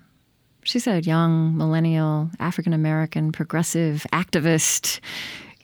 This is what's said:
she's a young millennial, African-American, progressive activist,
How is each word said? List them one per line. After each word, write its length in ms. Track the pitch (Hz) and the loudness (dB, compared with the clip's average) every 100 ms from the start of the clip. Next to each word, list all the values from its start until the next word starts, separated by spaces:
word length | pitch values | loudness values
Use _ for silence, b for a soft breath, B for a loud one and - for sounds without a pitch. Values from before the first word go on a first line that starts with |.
| _ _ _ _ _ _ | _ _ _ _ _ _
she's 240 | - 240 240 | -4 -2 0
a 120 | 180 | 0
young 540 | 160 165 165 160 160 160 | 2 2 4 4 2 2
millennial, 760 | 156 160 165 160 156 151 160 - | 2 2 2 2 2 0 -2 -4
African-American, 920 | 170 - 170 160 156 156 156 156 156 | -6 -4 0 2 2 0 0 -2 -2
progressive 680 | - 156 160 170 165 165 151 - | -2 -2 -2 0 0 0 -2 -2
activist, 880 | 151 180 175 160 160 - - - - B B B B B B | -2 0 0 2 2 2 -2 -2 -6 B B B B B B